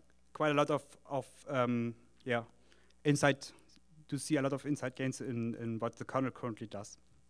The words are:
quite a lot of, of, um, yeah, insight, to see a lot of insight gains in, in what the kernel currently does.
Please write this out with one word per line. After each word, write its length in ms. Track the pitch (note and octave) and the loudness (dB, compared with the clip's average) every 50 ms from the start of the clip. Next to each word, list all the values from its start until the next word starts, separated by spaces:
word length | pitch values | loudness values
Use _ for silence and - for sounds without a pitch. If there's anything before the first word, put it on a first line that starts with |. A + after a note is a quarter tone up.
| - - _ _ _ - | -18 -20 _ _ _ -16
quite 200 | - - D3+ D3+ | -2 0 2 4
a 20 | C#3+ | 6
lot 160 | C#3+ D3 D3 | 4 4 4
of, 140 | D3+ C3+ - - - - _ - | 2 0 -2 -6 -16 -20 _ -4
of, 160 | C#3+ C3+ A#2+ - - - - - | -4 -4 -4 -6 -14 -16 -8 -2
um, 440 | D3 B2+ B2 A#2+ B2 A#2+ A#2 A#2 A#2 - - - _ _ - | 2 2 4 4 2 2 0 -2 -4 -8 -16 -20 _ _ -2
yeah, 180 | C3 A#2+ A#2 A#2 - - _ _ _ - - - _ _ _ | 0 0 0 0 -4 -14 _ _ _ -20 -20 -20 _ _ _
insight, 480 | - D3+ C#3+ C#3+ D3 C#3+ C3+ C#3 - - - - - - - - - - - D#3 D3+ | 2 2 4 6 4 4 4 2 -4 -12 -18 -20 -20 -20 -20 -20 -20 -20 -20 -20 -10
to 120 | - D3 C3 | -8 -8 -6
see 180 | - - D#3 | -2 0 0
a 60 | C#3 | 2
lot 100 | C3+ C3+ | 2 0
of 140 | C#3+ C3 - | 0 -2 -2
insight 280 | D3 D3 - C3 B2+ - | -4 -4 -2 -4 -6 -4
gains 260 | - C3+ C3 A#2+ - | -4 -4 -4 -4 -4
in, 340 | A2 C3 A#2+ A#2 A#2 A#2 A2 - | -6 -6 -4 -2 -2 -4 -4 -4
in 200 | A#2 A2+ A2+ A2 | -6 -6 -4 -2
what 180 | A2+ A#2 - | -4 -4 -4
the 80 | - A#2+ | -6 -8
kernel 260 | - - C3+ C3 B2 | -2 -2 0 0 0
currently 360 | - - - B2 A2 - A#2 | -4 -6 -8 -8 -6 -8 -10
does. 320 | G#2 - G2+ G#2+ - - - _ _ - - _ | -10 -10 -10 -12 -12 -16 -20 _ _ -20 -20 _